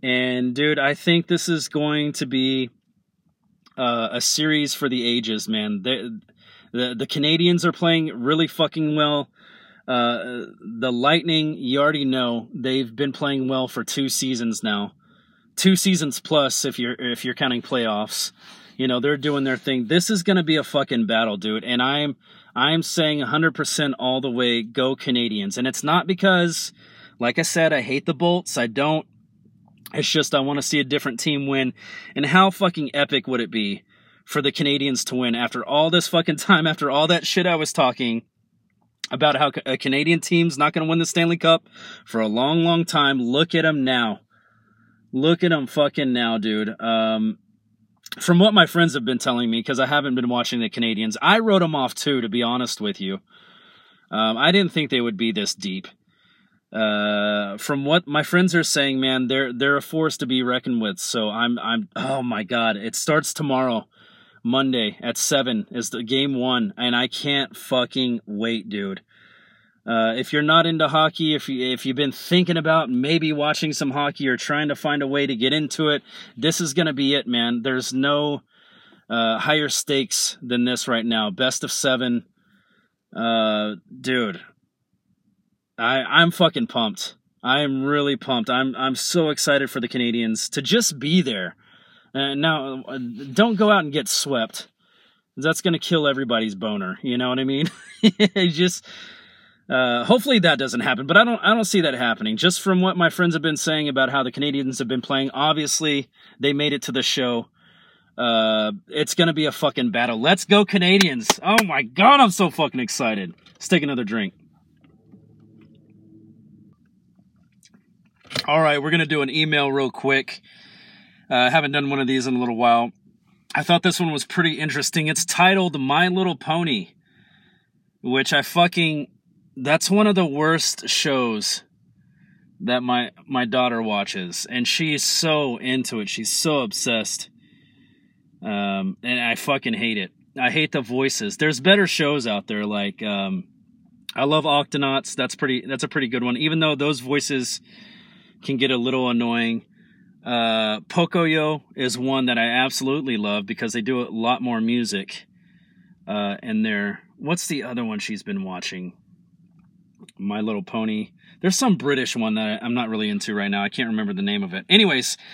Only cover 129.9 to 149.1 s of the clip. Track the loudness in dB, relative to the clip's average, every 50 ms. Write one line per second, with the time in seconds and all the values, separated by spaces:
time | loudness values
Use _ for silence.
129.9 | 4 6 6 6 4 4 2 2 2 2 2 2 2 2 0 -2 -4 -4 -4 -2
130.9 | -2 0 0 2 2 2 2 0 -2 -2 -4 -4 -4 -6 -8 _ _ _ _ _
131.9 | _ _ _ _ _ _ _ _ _ _ _ _ _ -10 -4 -2 -2 -2 0 0
132.9 | 0 0 -2 -4 -8 -16 -12 -6 -4 -2 -2 0 0 0 0 0 0 -2 -2 -2
133.9 | -2 -2 -2 -4 -6 -8 -8 -8 -8 -10 -8 -6 -4 -4 -2 -2 0 0 0 -2
134.9 | -2 -2 0 0 0 0 2 2 2 2 0 0 -4 -4 -4 -2 -2 -2 -2 -4
135.9 | -4 -6 -6 -6 -6 -6 -4 -4 -2 -2 0 0 0 0 -2 -2 -4 -4 -2 -2
136.9 | -2 -2 -2 -4 -8 -10 -10 -14 _ _ _ -20 _ _ _ _ _ _ _ _
137.9 | _ _ _ _ _ _ _ _ _ -12 -8 -6 -4 -4 -2 -2 -2 -2 -4 -4
138.9 | -6 -6 -6 -4 -4 -2 -2 -2 -4 -4 -2 -2 -2 -2 -2 -4 -4 -2 -2 -2
139.9 | -2 -4 -6 -8 _ _ _ _ -6 -2 -2 0 0 0 -2 0 -2 -4 -4 -2
140.9 | -2 0 0 0 0 -2 -6 -6 -2 0 0 0 0 2 4 6 6 6 4 2
141.9 | 2 0 2 2 0 0 -2 -2 -4 -4 -4 -4 -4 -4 -2 -2 -2 -2 -4 -4
142.9 | -6 -6 -6 -4 -4 -4 -4 -4 -4 -6 -6 -10 _ _ _ _ _ _ _ _
143.9 | _ _ _ -10 -4 -2 2 2 2 2 2 2 0 0 0 0 -2 -2 0 0
144.9 | -2 -2 -4 -6 -6 -4 -4 -4 -4 -4 -2 -2 -2 -2 -4 -6 -6 -6 -6 -4
145.9 | -2 -2 -2 -2 -2 -2 0 0 -2 0 0 0 0 2 2 0 0 0 0 -2
146.9 | -2 -2 -2 -2 -2 -2 0 0 -2 -2 -2 -4 -6 -10 _ -18 -20 -20 -20 -20
147.9 | -20 -20 -20 -20 -20 -20 _ _ _ _ -6 -4 -2 0 0 0 0 0 0 0
148.9 | 0 0 0 0